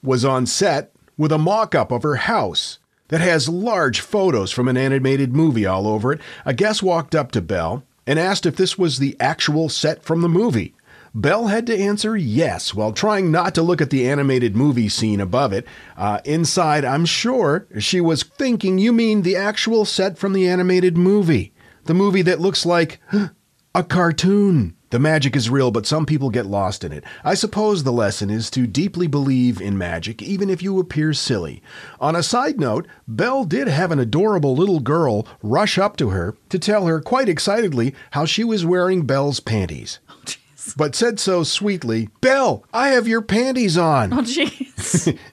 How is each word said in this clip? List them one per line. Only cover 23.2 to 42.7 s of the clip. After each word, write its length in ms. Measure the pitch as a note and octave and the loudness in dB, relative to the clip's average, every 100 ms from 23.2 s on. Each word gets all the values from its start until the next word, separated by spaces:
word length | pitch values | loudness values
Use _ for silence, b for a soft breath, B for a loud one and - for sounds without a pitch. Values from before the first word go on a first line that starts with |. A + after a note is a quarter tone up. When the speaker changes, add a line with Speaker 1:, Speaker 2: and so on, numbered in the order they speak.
| F#3+ _ | -2 _
Speaker 1:
<gasps> 360 | _ _ _ | _ _ _
a 80 | - | -4
cartoon?" 960 | - F3+ E3+ D#3 F3+ G3+ G3+ E3 F2+ - - | 0 2 2 2 2 4 4 2 0 -6 -4
The 60 | A#2+ | 0
magic 340 | D3+ D#3 C3+ | 2 2 2
is 160 | C3+ A2+ | 0 0
real, 200 | C3+ B2+ | 2 2
but 140 | A2 - | 0 -2
some 200 | D#3 D3 | -2 0
people 240 | D3+ C3+ | 0 0
get 160 | A#2+ G2 | -2 -2
lost 380 | G2+ F#2 F2+ | -2 -2 -4
in 80 | F2 | -10
it. 100 | D2 - B | -12 -16 B
I 100 | - | -2
suppose 480 | F#3+ G#3 G#3 G#3+ G3 | -2 -2 -2 0 0
the 80 | C3+ | 0
lesson 380 | A#2+ G2+ - G2+ | 0 0 -2 -4
is 200 | G#2+ A2 | -4 -4
to 160 | - A#2+ | -2 -2
deeply 400 | A2+ G3 F3 F3 | 0 -2 -2 -2
believe 520 | C#3+ C#3 C3 B2 G2+ | 0 0 2 2 0
in 160 | G2 G2 | -4 -4
magic, 440 | F2 E2 F2+ A2+ | -4 -6 -8 -12
even 260 | G#2 G3 G3 | -8 -4 -2
if 120 | F3+ | -4
you 160 | F#3 F#3+ | -2 -2
appear 340 | F#3 D3+ D#3 | -2 -2 -2
silly. 480 | D3 - A2 D#2+ B1 B B B B | -2 -2 -4 -4 -12 B B B B
On 160 | C#3+ | -2
a 80 | E3+ | -2
side 380 | - B3+ D4 C#4+ | 0 0 -2 -2
note, 260 | C3+ G#2+ - B - | -2 -2 -6 B -10
Belle 360 | A2 A#3 C4+ | -4 -2 0
did 240 | F#3+ F#3+ C4 | -2 -2 0
have 220 | C#3+ F3+ | 0 0
an 80 | D3+ | 0
adorable 560 | A#2 D3 G#3+ F#3+ C#3+ | 0 0 2 2 2
little 260 | C3 G3 E3 | 2 2 0
girl 460 | B2 D#3+ D#3 G#2 A2+ B | 0 0 2 0 -4 B
rush 360 | G#2+ C#3 G#3 - | -2 0 2 2
up 180 | G3+ - | 0 0
to 140 | A#2+ | -2
her 260 | F#2+ F2 A3 - | 0 -4 -8 -6
to 80 | F#3+ | -4
tell 280 | G#3 G#3 F3 | 2 2 2
her, 140 | D#3+ | 0
quite 280 | D3+ B3+ B3 | 0 0 2
excitedly, 640 | D#3 - G#3+ G#3+ C3 A#2+ - B | 0 0 0 0 0 -2 -4 B
how 120 | C#3+ D#3 | -4 -2
she 180 | - | 0
was 200 | A3+ G#3+ E3 | 0 0 2
wearing 400 | F3+ F3+ F#3 C3+ | 2 2 0 0
Belle's 340 | C3+ C#3+ C3+ | 0 0 -2
panties. 580 | - A2 F2+ C#2+ A1 - _ | -2 -2 -2 -6 -12 -16 _
Speaker 2:
Oh, 80 | - - | -20 -14
jeez. 500 | - _ - - C3+ | -14 _ -18 -12 -4
Speaker 1:
But 180 | D3+ | -2
said 240 | - A#3 G#3+ | 0 -2 0
so 240 | - F3+ | 0 0
sweetly, 680 | D#3 - G3+ F#3 A#2+ A2+ G#2+ - | 0 -2 -2 -4 -2 -4 -4 -2
"Belle, 440 | C4 C4+ B3 A#2 - | 0 2 2 -2 -4